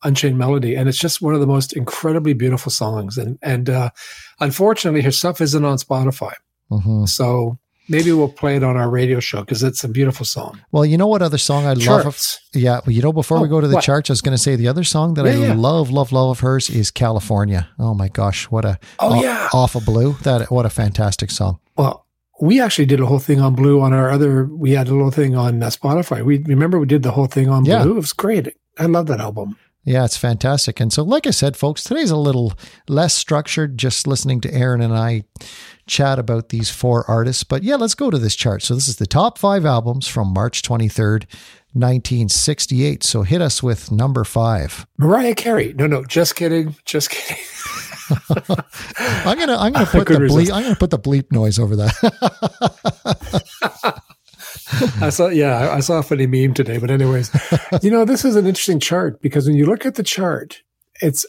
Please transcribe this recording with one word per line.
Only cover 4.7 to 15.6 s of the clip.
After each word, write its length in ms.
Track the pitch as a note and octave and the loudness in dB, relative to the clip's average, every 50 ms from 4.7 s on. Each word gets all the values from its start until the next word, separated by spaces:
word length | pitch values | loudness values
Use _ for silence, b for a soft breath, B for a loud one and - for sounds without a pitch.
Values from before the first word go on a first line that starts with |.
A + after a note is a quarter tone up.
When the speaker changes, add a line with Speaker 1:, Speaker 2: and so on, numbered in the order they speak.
| A3+ G#3+ - F3+ D3+ D3+ | 2 0 0 0 0 2
Speaker 1:
her 100 | B2+ C3+ | 2 0
stuff 300 | C3 - - F3 F3 - | 0 0 0 -2 -2 0
isn't 240 | E3 D3 C#3 D#3 D3 | 0 0 0 2 2
on 120 | C#3+ C#3 B2 | 0 0 -2
Spotify. 560 | - - C3+ C3 C3 C3+ C3 - - - - - _ _ _ _ _ - | -2 -2 -2 0 0 0 -2 -4 -6 -12 -12 -14 _ _ _ _ _ -4
Speaker 2:
Mm-hmm. 340 | A2 G#2+ F2+ G#2+ A2 G#2+ G#2 | -2 -2 0 0 2 2 0
Speaker 1:
So 520 | G2+ - - C3 A#2+ B2 B2 A#2 A#2 A#2+ - _ _ _ _ _ - | 0 0 0 0 0 0 0 -2 -2 -6 -8 _ _ _ _ _ -2
maybe 240 | D#3 D3+ E3 F3 E3 | 0 0 2 4 4
we'll 160 | D#3+ D3 C3+ | 4 2 0
play 240 | C#3+ - - D3 C#3 | -2 -2 -2 0 0
it 80 | C#3 C3 | 2 2
on 140 | C3 B2+ B2 | 2 2 0
our 120 | A#2+ A#2+ | 0 0
radio 300 | A#2+ B2 B2+ B2+ C3 B2 | 0 2 2 2 0 0
show 240 | A#2+ - - G#2 G2+ | -2 -4 -6 -8 -6
'cause 200 | - C3 A2 B2 | -6 -4 -2 -2
it's 200 | C3 C3 - - | -2 -2 -2 -6
a 60 | B2+ | -4
beautiful 360 | A2 B2+ C#3 C3+ C3 - B2 | 0 0 0 0 0 -2 -6
song. 360 | - - - - - - - - _ | -8 -8 -8 -10 -12 -14 -18 -10 _
Speaker 2:
Well, 140 | - D3+ D3 | 0 2 2
you 120 | D3+ D#3 E3 | 4 4 2
know 100 | F#3+ G#3 | 2 2
what 140 | A3 G3+ | 2 2
other 160 | F3+ E3 D3 C#3 | 2 0 0 0
song 280 | - - C#3+ C#3+ C#3+ | 0 0 0 0 0
I 80 | C#3+ C3+ | 0 0
love? 100 | B2 A#2 B2 B2 B2+ - | 2 2 4 4 4 2
Speaker 1:
Charts. 360 | D3 C#3 - - - - - - _ - | 0 -4 -4 -6 -6 -6 -8 -10 _ -2
Speaker 2:
Yeah. 260 | C#3+ B2 B2 A#2+ B2 - | 0 2 2 2 0 0
Well, 100 | - A#2 | 0 2
you 60 | A2+ | 2
know, 100 | A#2+ D3+ | 2 2
before 300 | D#3+ D#3+ C#3 - E3 D#3+ | 2 0 0 0 2 2
we 60 | D#3+ D3+ | 2 2
Speaker 1:
Oh, 20 | |
Speaker 2:
go 100 | D3+ D#3+ | 2 2
to 80 | D3+ D3 | 2 4
the 80 | F#3 | 2
Speaker 1:
what? 80 | F3 - | 2 2
Speaker 2:
charts, 260 | - C#3 D3+ D3 - | 2 2 0 2 0
I 40 | C#3 | -2
was 80 | A2 | 0
gonna 160 | - C#3 C3 A#2+ | 0 0 0 0
say 180 | - C#3+ C3+ | 2 0 0
the 140 | A#2+ A#2 A#2+ | 2 2 0
other 160 | C3+ E3 F3+ | 0 0 -2
song 300 | - - D#3 D3+ E3+ E3 | 0 0 0 0 0 0
that 100 | D3+ C#3 | 2 2
Speaker 1:
Yeah, 60 | C3 | 2
Speaker 2:
I 40 | B2 A#2 A#2 A2+ | 2 4 2 2
Speaker 1:
yeah. 60 | A2 | 2
Speaker 2:
love, 360 | A2+ | 2